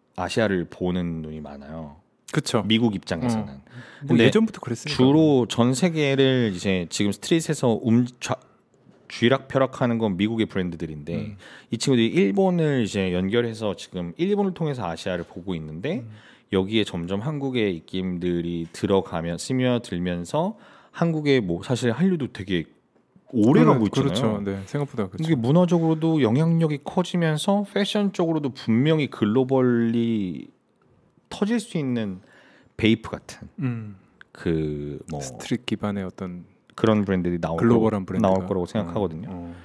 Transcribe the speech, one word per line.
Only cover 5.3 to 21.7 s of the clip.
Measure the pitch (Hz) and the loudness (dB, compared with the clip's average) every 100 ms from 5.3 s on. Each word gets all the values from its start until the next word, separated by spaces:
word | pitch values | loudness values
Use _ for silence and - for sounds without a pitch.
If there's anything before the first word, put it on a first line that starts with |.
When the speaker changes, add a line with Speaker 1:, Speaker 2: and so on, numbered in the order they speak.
| 135 110 | 4 2
Speaker 1:
전 | - 120 | 4 2
세계를 | 127 185 160 143 135 135 131 117 | 4 0 2 2 4 4 4 2
이제 | 90 98 95 87 | 0 0 0 -2
지금 | - 101 | 0 0
스트릿에서 | 101 - 165 160 151 127 110 | -2 0 0 0 0 0 2
움-, | 120 117 123 - | 2 2 2 -4
좌-, | - 117 _ _ _ _ _ _ - | -6 -6 _ _ _ _ _ _ -20
쥐락펴락하는 | - 117 131 - 135 131 - 127 117 | 0 2 2 0 0 0 0 0 0
건 | 110 90 | 0 0
미국의 | 104 113 101 | 0 0 -2
브랜드들인데, | 98 90 85 82 76 73 85 | -2 -4 -6 -8 -10 -8 -8
Speaker 2:
음. | 71 - - - - | -8 -12 -20 -20 -10
Speaker 1:
이 | 117 | -4
친구들이 | - 127 113 | 2 4 4
일본을 | 135 196 196 190 180 156 139 | 4 2 2 2 2 2 0
이제 | 104 101 95 | 0 0 0
연결해서 | 90 95 117 120 107 110 | 0 0 0 0 -2 -4
지금 | 90 - 90 87 85 | -6 -8 -8 -8 -4
일본을 | 185 202 202 | 0 0 0
통해서 | 175 160 127 92 | -2 -4 -4 -6
아시아를 | 82 - 90 | -6 -4 -4
보고 | 85 - 90 87 | -6 -10 -6 -6
있는데, | 78 80 117 190 113 | -6 -8 -6 -6 -8
Speaker 2:
음. | 107 - - _ | -16 -20 -20 _
Speaker 1:
여기에 | 95 95 110 | 0 2 0
점점 | 101 90 85 98 | 0 -4 -4 -4
한국의 | 120 147 139 123 107 85 | -4 -4 -4 0 0 -2
입김들이 | - 92 92 90 87 87 85 85 82 | -6 -6 -4 -4 -2 -2 -2 -6 -8
들어가면, | - 101 98 - 85 85 85 | -6 0 0 0 -4 -6 -6
스며들면서 | - 131 127 120 - 87 90 87 85 147 180 226 - - _ | -4 0 0 0 -2 -4 -4 -4 -4 -2 -4 -6 -16 -20 _
한국의 | - 170 156 147 135 | -4 -2 0 2 2
뭐 | 95 85 | 2 -4
사실 | 101 | -2